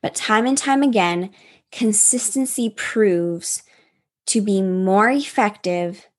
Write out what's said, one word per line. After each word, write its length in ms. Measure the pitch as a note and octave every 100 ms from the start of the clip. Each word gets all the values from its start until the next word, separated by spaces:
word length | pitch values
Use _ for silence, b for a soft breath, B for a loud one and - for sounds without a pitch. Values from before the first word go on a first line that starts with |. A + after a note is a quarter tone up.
But 140 | - -
time 300 | - A3 A#3+
and 120 | C4+
time 260 | C#4 C#4
again, 480 | C#4 A3 F3 F3 F#3 b b b b
consistency 960 | - A3+ G#3 - B3 - C4+ C4 - A#3
proves 920 | - - A3+ G#3+ F3 E3+ E3+ - - b b b b b _ -
to 140 | A3+
be 200 | G#3 G3
more 480 | F#3+ F#3 F#3+ F#3+ A3
effective 1000 | C#4 C#4+ - G#3 G#3 F3+ F3 F3 G3 -